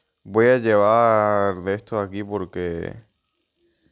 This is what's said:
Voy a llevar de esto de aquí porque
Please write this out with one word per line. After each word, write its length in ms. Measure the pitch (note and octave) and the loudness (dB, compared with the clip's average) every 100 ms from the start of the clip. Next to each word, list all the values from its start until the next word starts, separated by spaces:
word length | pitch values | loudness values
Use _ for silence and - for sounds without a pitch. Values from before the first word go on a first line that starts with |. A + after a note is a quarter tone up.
| _ _ G2+ | _ _ -4
Voy 200 | G#2 A#2+ | 2 4
a 100 | B2+ | 4
llevar 1040 | A2+ G#2 G2+ A2+ A#2 A2 G#2+ G#2 G2+ F2+ | 2 4 4 4 4 2 2 0 -2 -4
de 140 | F2+ G#2 | -6 -6
esto 240 | - A2 | -6 -8
de 40 | |
aquí 200 | G2 G2 | -6 -8
porque 720 | G2+ G#2 F2+ F2+ F2 E2+ F2 A2+ _ _ _ _ _ _ _ _ _ | -8 -8 -8 -8 -8 -8 -10 -14 _ _ _ _ _ _ _ _ _